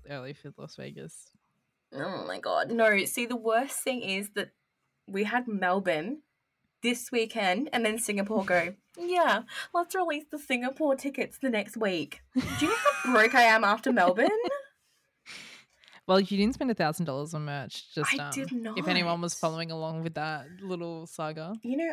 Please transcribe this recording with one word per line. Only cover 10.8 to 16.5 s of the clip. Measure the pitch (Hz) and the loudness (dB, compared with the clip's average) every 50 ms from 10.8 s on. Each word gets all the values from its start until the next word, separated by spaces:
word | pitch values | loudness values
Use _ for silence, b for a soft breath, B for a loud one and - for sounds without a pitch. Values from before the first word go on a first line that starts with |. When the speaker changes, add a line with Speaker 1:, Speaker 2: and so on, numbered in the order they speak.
| 311 285 269 | 2 2 2
Speaker 2:
tickets | 262 - 285 269 254 - - - - | 2 -2 -4 -4 -4 -4 -4 -4 -4
the | - 262 | -2 0
next | 233 208 196 208 - | 0 0 -2 -4 -4
week." | 220 220 196 180 165 139 - - - - _ - | -2 0 0 0 0 -2 -4 -8 -14 -20 _ -4
Do | 254 - - 269 - 294 339 | -2 -2 -2 0 0 2 2
you | |
know | 453 453 - 571 539 - | 2 2 2 2 2 2
how | - 247 247 | 2 4 6
broke | 214 220 - 277 | 6 6 6 8
I | 262 240 | 8 8
am | 226 220 220 208 | 8 8 6 6
after | 202 208 233 - 262 | 4 2 2 2 2
Melbourne? | 247 220 180 - 180 214 262 349 | 4 6 6 6 6 4 4 4
Speaker 1:
<laughs> | 427 440 480 - 554 571 - - _ _ _ _ _ _ _ _ _ _ B B B B B B B B B B B B B B B B - - | 4 2 0 -2 -4 -4 -8 -12 _ _ _ _ _ _ _ _ _ _ B B B B B B B B B B B B B B B B 0 4
Well, | 185 196 | 4 4
you | 196 180 202 196 | 4 4 2 2
didn't | 202 226 | 2 2